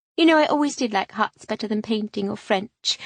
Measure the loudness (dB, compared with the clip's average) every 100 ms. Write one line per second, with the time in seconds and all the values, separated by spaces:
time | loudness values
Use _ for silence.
0 | _ 2 4 6 4 2 0 -2 -2 -2
1 | -4 -4 -4 _ -8 -6 -4 -4 -2 -4
2 | -4 -4 -6 -4 -2 -2 -2 _ -6 -6